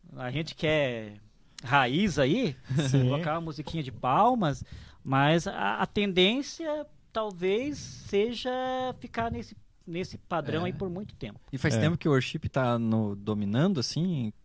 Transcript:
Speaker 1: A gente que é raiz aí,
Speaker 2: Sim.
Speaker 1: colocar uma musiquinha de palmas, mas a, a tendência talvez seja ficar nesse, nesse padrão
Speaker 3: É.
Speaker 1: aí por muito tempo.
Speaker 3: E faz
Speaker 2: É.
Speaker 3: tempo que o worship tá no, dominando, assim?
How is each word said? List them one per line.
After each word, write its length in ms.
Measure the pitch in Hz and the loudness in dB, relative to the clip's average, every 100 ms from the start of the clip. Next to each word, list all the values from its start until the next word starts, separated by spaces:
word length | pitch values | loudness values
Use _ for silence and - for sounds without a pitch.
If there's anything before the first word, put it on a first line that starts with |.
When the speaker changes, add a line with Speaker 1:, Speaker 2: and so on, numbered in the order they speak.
| - 135 | -18 -10
Speaker 1:
A 160 | 127 | -6
gente 240 | 135 160 - | -4 -6 -2
que 100 | 156 | 0
é 480 | 156 139 117 107 104 104 _ _ - | 2 2 -2 -8 -16 -20 _ _ -16
raiz 540 | 120 139 123 143 208 151 | 2 4 4 2 2 2
aí, 380 | 131 214 220 131 - 131 139 | 2 4 0 -4 -2 0 4
Speaker 2:
Sim. 140 | 135 127 | 4 4
Speaker 1:
colocar 240 | 143 165 165 | 2 -2 -4
uma 60 | |
musiquinha 420 | 165 151 147 165 | -4 -8 -6 -6
de 80 | 131 | -6
palmas, 720 | - 127 147 220 254 165 131 - - - - | -4 2 4 4 4 0 0 -8 -14 -18 -14
mas 420 | - 135 143 165 190 | 0 4 4 4 0
a, 300 | - 101 110 | -2 -2 0
a 100 | 190 | -2
tendência 1000 | - 202 180 185 254 262 - 320 302 294 - _ | 0 0 4 4 2 -4 -8 -6 -6 -8 -16 _
talvez 640 | 226 214 180 185 208 285 277 | -6 -6 -2 0 0 -2 -8
seja 720 | - - - 202 226 226 254 254 254 254 254 247 | -12 -14 -2 0 0 -2 -4 -4 -2 -2 -4 -6
ficar 300 | 240 - 233 | -8 -4 -4
nesse, 240 | 233 214 - - _ - | -6 -10 -18 -20 _ -10
nesse 320 | 170 185 - | -8 -8 -10
padrão 460 | - 170 147 156 | -4 -4 -2 -2
Speaker 3:
É. 20 | 180 | -2
Speaker 1:
aí 60 | |
por 160 | - 190 | -4 -6
muito 240 | 175 208 - | -6 -10 -10
tempo. 240 | 110 104 - | -12 -12 -10
Speaker 3:
E 60 | 131 | -2
faz 160 | 165 113 | 2 4
Speaker 2:
É. 40 | |
Speaker 3:
tempo 160 | 147 170 | 4 2
que 100 | 170 | 4
o 40 | |
worship 380 | 135 - 156 - | 4 2 -4 -4
tá 300 | 139 127 120 | 0 2 2
no, 360 | 113 110 104 101 | 2 2 2 -2
dominando, 640 | 101 104 101 113 180 165 | -2 -2 2 2 4 2
assim? 540 | 117 143 185 156 110 - | -2 -2 0 0 -4 -6